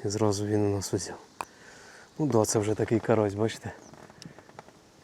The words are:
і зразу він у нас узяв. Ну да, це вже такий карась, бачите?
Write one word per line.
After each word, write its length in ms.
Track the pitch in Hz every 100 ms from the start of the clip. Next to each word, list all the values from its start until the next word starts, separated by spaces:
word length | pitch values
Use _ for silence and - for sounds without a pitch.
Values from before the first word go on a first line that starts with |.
і 40 | 104
зразу 380 | 107 107 101 104
він 140 | 104
у 160 | 104 101
нас 180 | 92
узяв. 220 | 101 - - - - - - - - - - - -
Ну 80 | 151
да, 180 | 117
це 140 | 104 113
вже 160 | 104
такий 260 | 107 107 110
карась, 340 | - 110 104
бачите? 380 | 101 110 - 107 - - - - - - - - - - - - -